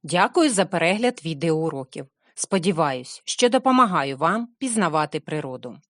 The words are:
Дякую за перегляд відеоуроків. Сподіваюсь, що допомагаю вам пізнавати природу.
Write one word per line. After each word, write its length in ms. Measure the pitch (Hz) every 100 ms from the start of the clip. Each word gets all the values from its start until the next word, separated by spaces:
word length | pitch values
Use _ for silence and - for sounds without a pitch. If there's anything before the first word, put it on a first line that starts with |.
Дякую 480 | 156 175 220 359 311
за 140 | 196
перегляд 560 | 185 175 165 208 240 247
відеоуроків. 800 | 165 147 165 156 160 139 127 - 135 _ _
Сподіваюсь, 880 | - - 196 170 160 151 131 123 -
що 240 | - - 247
допомагаю 680 | 262 262 254 240 170 139 135
вам 320 | 160 214 240 _
пізнавати 600 | 269 220 175 156 151 156
природу. 560 | - 151 139 127 123 101 _